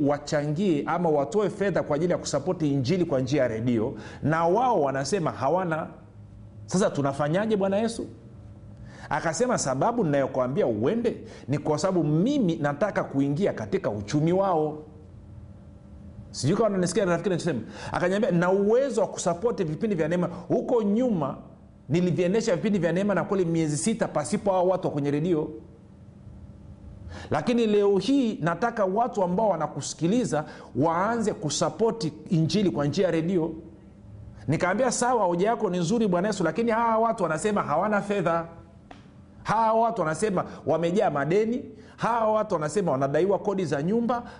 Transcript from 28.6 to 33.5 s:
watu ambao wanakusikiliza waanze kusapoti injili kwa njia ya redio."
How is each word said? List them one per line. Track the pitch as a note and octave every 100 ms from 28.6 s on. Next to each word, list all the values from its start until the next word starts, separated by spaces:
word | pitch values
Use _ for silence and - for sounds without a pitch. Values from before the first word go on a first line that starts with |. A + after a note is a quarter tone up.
| A#3 A#3
watu | F#3+ G3 A#3+ G#3
ambao | F3 F3+ A3
wanakusikiliza | E3 D3+ C#3+ - - E3 A#3+ G3 A#3+ D3+ - - A#2+
waanze | D#3+ E3 G3+ A#3 G#3+
kusapoti | - D3+ - D#3+ - A3+ A3 E3 - -
injili | D#3+ D#3+ G3 F#3+
kwa | D#3 C#3+
njia | F#3
ya | F3+
redio." | E3 E3 F#3+ E3